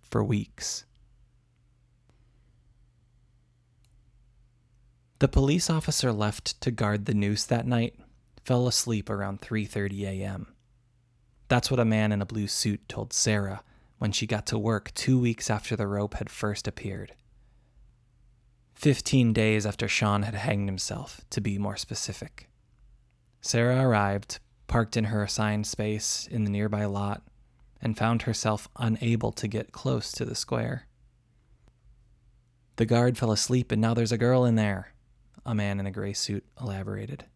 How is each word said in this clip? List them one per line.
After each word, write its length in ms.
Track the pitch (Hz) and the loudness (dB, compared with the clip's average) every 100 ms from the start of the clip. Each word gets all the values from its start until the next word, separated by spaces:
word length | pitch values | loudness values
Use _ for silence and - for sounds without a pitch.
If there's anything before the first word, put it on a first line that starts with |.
For 200 | - 113 | -4 -2
weeks. 600 | 104 104 107 - - - - _ _ _ _ _ _ _ _ _ _ _ _ _ _ _ _ _ _ _ _ _ _ _ _ _ _ _ _ _ _ _ _ _ _ _ _ _ _ _ _ _ _ _ | 0 0 -2 -8 -8 -8 -12 _ _ _ _ _ _ _ _ _ _ _ _ _ _ _ _ _ _ _ _ _ _ _ _ _ _ _ _ _ _ _ _ _ _ _ _ _ _ _ _ _ _ _
The 80 | 139 | 2
police 420 | 139 135 165 - | 4 4 2 2
officer 420 | 165 - 151 127 | 0 0 0 0
left 480 | 107 104 - - - | 0 0 -2 -8 -4
to 100 | - | -4
guard 360 | 117 107 104 101 | 0 0 0 0
the 80 | |
noose 300 | 104 101 104 | 0 2 0
that 220 | - 120 120 | 0 0 2
night 320 | 123 117 - - _ _ - | 0 0 -4 -20 _ _ -20
fell 220 | - 127 123 | 0 2 4
asleep 420 | - - 113 98 | 0 0 -2 -2
around 320 | 101 98 98 | -4 -4 -6
three 240 | - 107 | -4 -4
thirty 400 | 101 104 98 98 | -2 -2 -4 -2
A 60 | 98 | -4
M. 440 | 95 98 98 - _ _ _ _ _ _ _ _ _ - | -4 -6 -8 -10 _ _ _ _ _ _ _ _ _ 2
That's 220 | 123 - | 2 2
what 100 | 127 | 2
a 60 | 113 | 4
man 260 | 110 107 | 4 2
in 80 | 104 | 0
a 60 | 98 | -2
blue 220 | 110 101 | -4 -4
suit 380 | - 107 101 _ | -2 -2 -2 _
told 240 | - 107 | -10 -6
Sarah 500 | - - 107 98 98 - - _ _ | -2 2 2 0 -6 -14 -20 _ _
when 140 | 107 | -2
she 140 | 101 110 | -2 -2
got 180 | 107 - | -2 -2
to 100 | 110 | -2
work 340 | 107 107 - | 0 0 -2
two 260 | - - 131 | -6 2 4
weeks 300 | 120 113 - | 4 0 -2
after 260 | 107 - | -2 -2
the 120 | 110 101 | -4 -2
rope 280 | 104 104 | 0 -2
had 140 | - - | -4 -8
first 400 | - 107 101 - | -4 -4 -2 -6
appeared. 460 | - 104 98 98 - _ - _ _ _ _ - _ _ _ _ _ _ _ _ | -6 -8 -8 -10 -16 _ -20 _ _ _ _ -20 _ _ _ _ _ _ _ _
Fifteen 580 | - - 135 - 139 120 | -2 2 2 4 4 6
days 320 | 110 110 107 | 4 4 4
after 240 | 104 101 101 | 2 -2 -2
Sean 320 | - 107 104 | 2 2 2
had 140 | 104 | 0
hanged 340 | 104 110 104 101 | -2 -2 0 0
himself, 540 | 95 - 165 - - - | -4 -6 -6 -10 -16 -6
to 100 | - | -4
be 160 | 107 98 | -2 -2
more 220 | 101 104 | -4 -4
specific. 720 | - 117 - 101 107 - - _ _ _ - - _ _ _ _ | -8 -8 -8 -8 -12 -16 -20 _ _ _ -20 -20 _ _ _ _
Sarah 400 | - 120 120 127 | -2 2 4 4
arrived, 580 | 131 110 101 101 - - _ _ _ | 4 6 4 0 -4 -14 _ _ _
parked 320 | 117 110 - | 2 2 0
in 60 | |
her 180 | 107 107 | 0 0
assigned 440 | 104 - 107 107 104 | -2 0 0 0 -2
space 640 | - 107 107 - - - | -4 -4 -2 -2 -4 -4
in 140 | 117 | -2
the 60 | 104 | 0
nearby 340 | 101 104 104 | 0 0 0
lot, 380 | 104 101 101 104 - _ _ _ _ _ | -2 -2 -2 -4 -10 _ _ _ _ _
and 160 | - 110 | -4 0
found 260 | 110 117 | 0 0
herself 460 | - 110 113 107 - - | 0 -2 0 -2 -4 -2
unable 560 | 117 113 117 113 117 | 0 2 2 2 0
to 160 | - 113 | -2 -4
get 240 | 107 117 | -4 -6
close 400 | - 139 123 - | -6 -2 -2 -2
to 140 | - 123 | -6 -6
the 80 | |
square. 520 | 117 - 123 113 131 - _ _ _ _ _ _ _ _ _ _ - _ _ _ _ _ _ _ - | -4 -4 -2 -2 -4 -10 _ _ _ _ _ _ _ _ _ _ -20 _ _ _ _ _ _ _ -2
"The 80 | |
guard 320 | 113 120 123 120 | 2 4 4 2
fell 160 | 117 | 2
asleep 400 | 104 - 127 123 | 2 2 2 2
and 80 | 107 | 2
now 140 | 110 | 2
there's 180 | 117 113 | 2 0
a 60 | 113 | 2
girl 260 | 120 127 | 4 4
in 120 | 123 113 | 6 4
there," 360 | 107 95 98 _ _ _ _ - - | 2 0 -6 _ _ _ _ -16 -4
a 80 | |
man 260 | 107 101 98 | -2 0 -2
in 60 | 98 | -4
a 60 | |
gray 200 | 98 101 | -4 -6
suit 320 | 98 - 101 - - | -4 -4 -4 -6 -10
elaborated. 640 | 123 98 95 101 104 123 - | -8 -6 -6 -8 -8 -10 -14